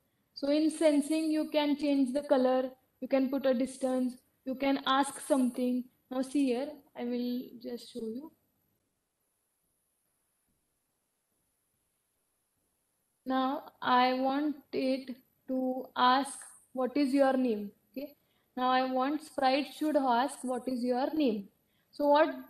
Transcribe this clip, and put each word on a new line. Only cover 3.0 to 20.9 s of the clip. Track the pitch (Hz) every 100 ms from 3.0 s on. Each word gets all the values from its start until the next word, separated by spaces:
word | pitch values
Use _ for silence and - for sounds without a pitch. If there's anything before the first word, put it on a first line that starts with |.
you | -
can | 269 262
put | 277 269
a |
distance, | 247 262 - 254 254 254 - _ _ 262
you | 262
can | 277 277 262
ask | 269 277 -
something. | - 277 247 254 247 247 - _ -
Now | 262
see | 269 294 269
here, | 240 294 294 _ 247
I |
will | 240 247 247 247 - 233
just | 247 240 -
show | 240
you. | 220 240 320 _ _ _ _ _ _ _ _ _ _ _ _ _ _ _ _ _ _ _ _ _ _ _ _ _ _ _ _ _ _ _ _ _ _ _ _ _ _ _ _ _ _ _ _ _ _ _ _ _ 254
Now | 262 262 294 - -
I | - 247 254
want | 254 262 277 302 285 -
it | 269 262 262 262 240 _ _ -
to | 262 254 254 - 254
ask, | 247 262 262 - - - _
"What | 254 247 277
is | 277
your | 277 269 262
name?" | 254 208 202 - _
Okay. | 254 285 - _ _ _ 254
Now | 254
I | 254 262
want | 262 262 302
sprite | - - 262 277 285 -
should | 302 294
ask, | 269 233 277 -
"What | 254 247 254
is | 247
your | 247